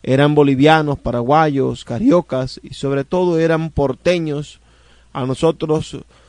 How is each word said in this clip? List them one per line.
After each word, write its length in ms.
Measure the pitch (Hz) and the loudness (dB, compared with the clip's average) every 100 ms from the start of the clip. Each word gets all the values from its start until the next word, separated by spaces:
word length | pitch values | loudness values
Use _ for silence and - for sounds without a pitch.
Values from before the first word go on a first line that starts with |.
Eran 320 | - 131 147 | 0 2 4
bolivianos, 640 | 147 143 131 147 156 151 139 | 4 4 4 4 4 2 -4
paraguayos, 840 | 131 120 120 151 156 135 131 120 | -4 -4 0 2 2 0 -2 -4
cariocas 720 | - 120 240 180 - 131 127 - | -8 -2 2 2 0 -6 -6 -10
y 100 | 139 | -18
sobre 320 | 139 139 139 | -8 -4 -4
todo 340 | 135 180 180 165 | -2 -2 0 0
eran 300 | 160 160 160 | 0 0 -2
porteños. 880 | 151 139 123 175 180 156 147 147 - _ _ _ _ _ | -2 -2 -2 -2 0 -2 -6 -10 -16 _ _ _ _ _
A 140 | - 127 | -8 -6
nosotros 720 | 127 165 156 160 156 160 - - _ | 0 0 0 -4 -4 -4 -14 -18 _